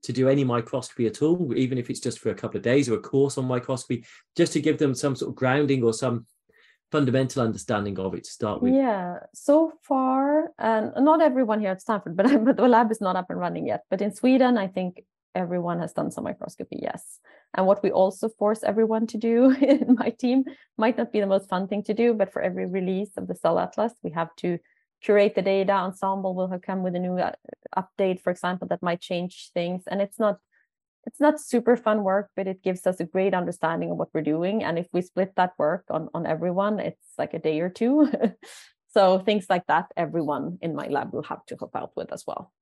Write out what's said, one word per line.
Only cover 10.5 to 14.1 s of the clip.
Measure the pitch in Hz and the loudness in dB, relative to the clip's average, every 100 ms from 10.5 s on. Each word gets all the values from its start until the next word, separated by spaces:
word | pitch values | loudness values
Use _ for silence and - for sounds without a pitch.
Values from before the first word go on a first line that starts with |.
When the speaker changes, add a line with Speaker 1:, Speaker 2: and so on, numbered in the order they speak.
| - | -4
Speaker 2:
and | 220 220 220 - | 0 0 -2 2
not | 277 320 | 4 6
everyone | 311 254 240 220 | 4 4 0 0
here | 208 | -2
at | 185 | -4
Stanford, | - 214 - 170 | -4 -4 -4 2
but, | 214 | 4
<laughs> | 277 226 | 4 4
but | - | 4
the | 247 | 6
lab | 226 233 | 6 4
is | 220 | 0
not | 190 185 | -2 -2
up | 185 | -4
and | 180 | -4
running | 175 170 - | -4 -4 -4
yet. | - - | -4 -4
But | 190 | -4
in | 202 | -4